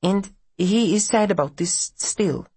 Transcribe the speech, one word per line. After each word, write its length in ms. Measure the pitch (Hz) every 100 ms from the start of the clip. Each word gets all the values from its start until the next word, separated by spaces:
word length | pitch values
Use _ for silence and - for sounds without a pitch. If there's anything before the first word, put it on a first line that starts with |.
And 280 | 175 202 196 - _ _
he 380 | 180 214 226
is 120 | 202 214
sad 240 | 226 214
about 260 | 180 143 -
this 360 | 175 - - _
still. 500 | - - 202 127 -